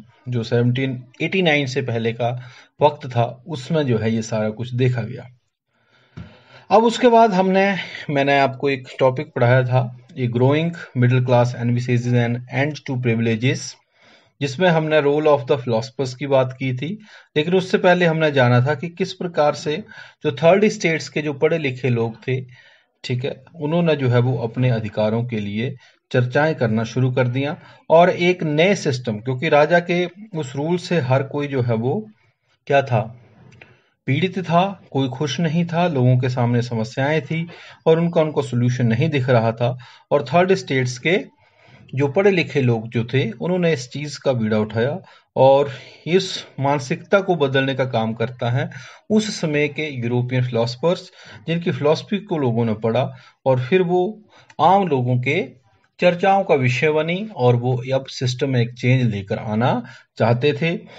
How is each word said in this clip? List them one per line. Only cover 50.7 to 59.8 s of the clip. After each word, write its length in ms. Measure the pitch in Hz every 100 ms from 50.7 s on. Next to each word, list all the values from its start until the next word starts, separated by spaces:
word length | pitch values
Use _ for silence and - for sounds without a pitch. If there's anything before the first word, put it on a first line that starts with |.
| - 165 185 - - - - -
जिनकी 240 | 170 170
philosophy 480 | 127 143 156 - 202
को 200 | - 165
लोगों 260 | 127 113
ने 100 | 117
पढ़ा, 420 | 107 113 117 135 - - _ 135
और 140 | 131
फिर 220 | 123 185
वो 400 | 175 180 180 214 _ _ _ -
आम 280 | 160 196 185
लोगों 320 | 135 123 127
के 380 | 127 170 269 - _ _ _ -
चर्चाओं 440 | 180 175 196 196
का 100 | 190
विषय 360 | 147 123 123 156
बनी, 380 | 151 160 180 220 165
और 200 | 123 120
वो 260 | 127 123 127
अब 120 | 135 131
system 440 | - 127 123 139
में 100 | 127
एक 120 | 117
change 380 | - 123 131 117
लेकर 280 | 101 98 107
आना 440 | 107 107 131 240